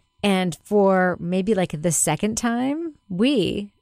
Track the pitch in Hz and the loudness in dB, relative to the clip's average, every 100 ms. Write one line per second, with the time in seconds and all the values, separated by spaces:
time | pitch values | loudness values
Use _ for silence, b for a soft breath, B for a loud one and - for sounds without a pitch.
0 | _ _ 202 190 185 160 - 208 196 190 | _ _ 0 0 0 -4 -2 2 4 4
1 | 185 175 170 180 190 202 180 156 170 160 | 2 0 -2 -2 0 0 0 -2 -2 0
2 | - 156 208 220 240 233 262 294 339 294 | 0 0 -2 -2 -4 -2 -2 -4 -6 -10
3 | - 180 240 285 170 - 202 _ | -8 -2 2 2 0 -2 -8 _